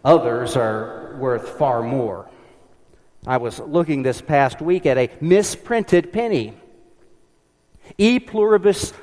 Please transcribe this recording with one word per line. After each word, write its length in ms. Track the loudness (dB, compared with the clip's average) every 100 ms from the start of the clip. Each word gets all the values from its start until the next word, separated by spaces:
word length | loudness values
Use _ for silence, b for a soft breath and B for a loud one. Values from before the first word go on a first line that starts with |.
Others 520 | 6 4 4 -4 -2 -2
are 580 | -2 -4 -8 -14 -16 -6
worth 300 | -4 -4 -6
far 300 | -2 -2 0
more. 480 | -2 -4 -4 -6 -14 b b b b _ _ _ _ _ -4
I 120 | -4
was 200 | -4 -8
looking 440 | -4 -2 0 -2
this 180 | -2 -4
past 400 | 0 2 2 0
week 240 | -2 0
at 140 | 2 2
a 100 | 0 -4
misprinted 960 | 2 4 2 -8 -4 -4 2 2 2
penny. 400 | -4 -2 -2 -4 -14 -20 -20 _ _ _ _ _ _ _ _ _ _ B B
E 220 | 2 2
pluribus 760 | -2 -2 2 4 4 0 -4 B